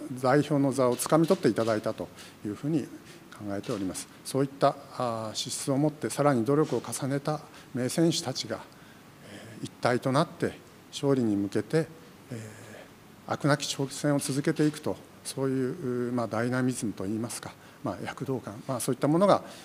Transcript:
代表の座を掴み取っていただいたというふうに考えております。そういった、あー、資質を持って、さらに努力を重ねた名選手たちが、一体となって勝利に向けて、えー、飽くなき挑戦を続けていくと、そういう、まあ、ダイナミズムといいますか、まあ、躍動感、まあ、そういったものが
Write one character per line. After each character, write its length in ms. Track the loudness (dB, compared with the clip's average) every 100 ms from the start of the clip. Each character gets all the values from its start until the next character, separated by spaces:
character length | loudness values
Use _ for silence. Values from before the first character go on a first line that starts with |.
| -10 0
代 160 | 4 4
表 220 | 4 2
の 120 | 2
座 180 | 4 4
を 60 | 2
掴 220 | 4 4
み 100 | 6
取 120 | 4
っ 20 |
て 80 | 4
い 60 | 2
た 100 | 2
だ 100 | 2
い 60 |
た 120 | 0
と 140 | -6 -10 -12 -20 -10 -8
い 40 |
う 60 | -4
ふ 100 | 0
う 40 |
に 140 | 0
考 720 | -2 -10 -18 -20 -20 -12 -6 -6
え 60 |
て 100 | -4
お 60 | -4
り 60 |
ま 120 | -4 -6
す。 120 | -10 -14
そ 180 | -4 -2
う 20 |
い 40 | -2
っ 20 |
た、 260 | 2 2 2 -8 -4
あ 340 | -4 -2 -6
ー、 20 | -6
資 140 | -6
質 220 | -4 0
を 60 | 2
持 120 | 2
っ 20 |
て、 200 | 0 -4
さ 100 | 2
ら 140 | 4 4
に 100 | 4
努 100 | 2
力 200 | 2 0
を 60 |
重 260 | -2 -4 -2
ね 120 | -2
た 220 | -2 -6 -8 -20 -8
名 160 | -4 -2
選 220 | 4 4
手 100 | 4
た 100 | -2
ち 140 | -6 -6
が、 120 | -8 -10 -20 -20 -20 -20 -20 -18 -16 -16 -12
一 80 | -12
体 300 | -2 0 2
と 120 | 2
な 120 | 2
っ 40 | 0
て 260 | -2 -4 -4 -16 -20 -14
勝 240 | -2 2 2
利 80 |
に 120 | 4 2
向 140 | 2
け 140 | 0
て、 240 | 0 0 -2 -8 -20 -20 -14
え 100 | -12 -12 -16 -18 -18 -20 -20 -20 -18 -6
ー、 40 |
飽 60 | 0
く 100 | 2
な 100 | 2
き 160 | 0
挑 160 | -4 -4
戦 260 | -2 0 2
を 40 |
続 220 | 0 0
け 120 | 0
て 120 | 2 2
い 60 |
く 100 | 2
と、 140 | -4 -6 -10 -14
そ 200 | -10 -4
う 60 | 0
い 600 | 0 0 -2 -4 -2 -2
う、 40 |
ま 100 | -2
あ、 40 | 0
ダ 180 | 0 0
イ 40 |
ナ 120 | 2
ミ 80 | 0
ズ 140 | 0 -4
ム 80 |
と 120 | -4 -4
い 100 | -4
い 40 |
ま 100 | -4
す 120 | -8
か、 100 | -12 -16 -20 -8
ま 100 | -6
あ、 40 | -6 -8
躍 200 | -6 -4
動 140 | -4
感、 220 | -6 -10 -6
ま 100 | -4
あ、 20 |
そ 120 | -2
う 40 | 0
い 20 |
っ 20 |
た 80 | 2
も 120 | 6
の 80 | 8
が 160 | 6 4 -12